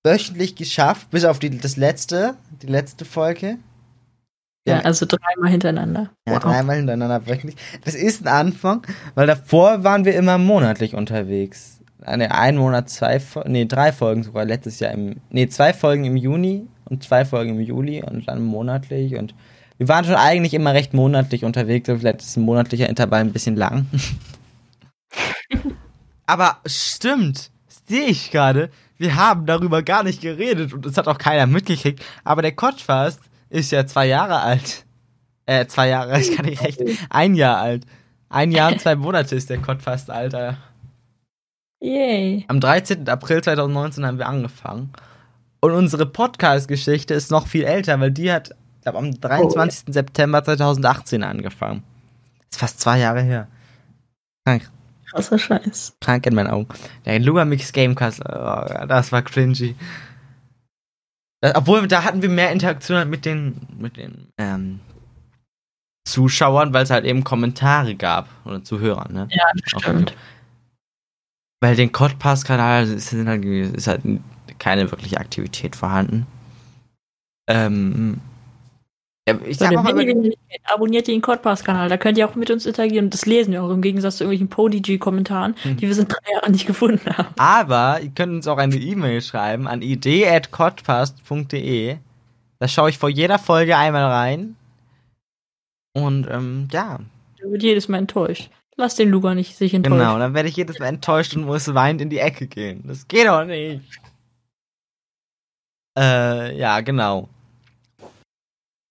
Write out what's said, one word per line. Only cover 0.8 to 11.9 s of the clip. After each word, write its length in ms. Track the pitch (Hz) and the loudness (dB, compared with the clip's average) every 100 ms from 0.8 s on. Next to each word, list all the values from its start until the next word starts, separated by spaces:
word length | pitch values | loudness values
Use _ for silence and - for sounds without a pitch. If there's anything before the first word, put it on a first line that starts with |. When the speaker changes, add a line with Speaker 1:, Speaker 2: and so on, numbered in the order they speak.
| 143 - - | 2 2 -2
Speaker 1:
bis 140 | 170 170 | 2 2
auf 120 | 143 | 2
die, 160 | 147 127 | -2 -6
das 200 | 139 135 | -6 0
letzte, 600 | 143 151 - 175 226 262 - 147 | 0 0 -4 -2 -2 -4 -16 -16
die 60 | 135 | -4
letzte 360 | 139 139 - 147 | -2 -2 -10 -10
Folge. 520 | 160 160 170 196 240 - _ _ _ _ _ _ _ _ _ - | -2 -2 -2 -6 -8 -14 _ _ _ _ _ _ _ _ _ 0
Speaker 2:
Ja, 100 | 165 | 2
Speaker 1:
Ja. 40 | |
Speaker 2:
also 240 | 165 165 170 | 2 0 0
dreimal 460 | 180 175 180 175 | 0 -2 0 2
hintereinander. 580 | 180 175 160 165 170 208 _ 113 | 4 2 0 -2 -4 -6 _ -4
Speaker 1:
Ja, 80 | 117 | -2
Speaker 2:
Wow. 40 | |
Speaker 1:
dreimal 380 | - 127 135 147 | 2 2 2 0
hintereinander 500 | 139 117 120 120 117 | 0 -2 -2 -2 -4
wöchentlich. 300 | 131 147 - - - | -6 -8 -16 -18 -14
Das 100 | 160 156 | -10 -2
ist 260 | 208 220 | 0 0
ein 60 | 156 | 2
Anfang, 600 | 139 170 - 185 233 - - 147 | 2 2 0 -2 -2 -4 -16 -6
weil 140 | - 147 | 2 2
davor 560 | 139 - 165 196 220 | 2 4 6 6 6
waren 220 | 196 202 190 | 4 4 4
wir 100 | 175 | 4
immer 220 | 185 180 | 4 6
monatlich 580 | 185 202 117 107 110 104 | 6 6 4 2 -2 -4
unterwegs. 840 | 104 110 95 98 98 - - - _ | -4 -4 -2 -2 -4 -8 -20 -20 _